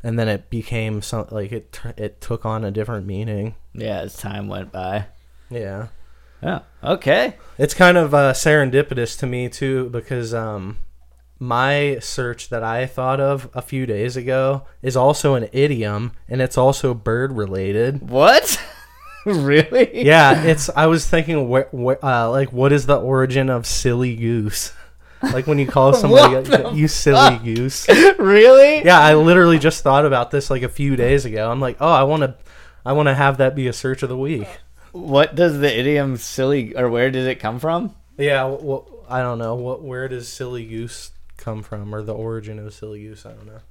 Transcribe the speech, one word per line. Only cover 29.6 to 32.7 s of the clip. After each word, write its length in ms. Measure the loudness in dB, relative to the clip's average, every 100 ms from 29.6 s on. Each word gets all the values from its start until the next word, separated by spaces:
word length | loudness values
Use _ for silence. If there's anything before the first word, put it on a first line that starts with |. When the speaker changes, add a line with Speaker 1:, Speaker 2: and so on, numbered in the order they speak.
| 2 0
Speaker 1:
thought 220 | 2 2
about 260 | 2 0 -2
this, 200 | -4 -4
like, 120 | -4
a 60 | -6
few 260 | -6 -4
days 300 | 0 2 0
ago. 260 | 0 -6 -4
I'm 80 | -4
like, 200 | -4 -2
"Oh, 100 | 2
I 120 | 4
wanna, 340 | 2 0 -2 -6 -20 -20 -20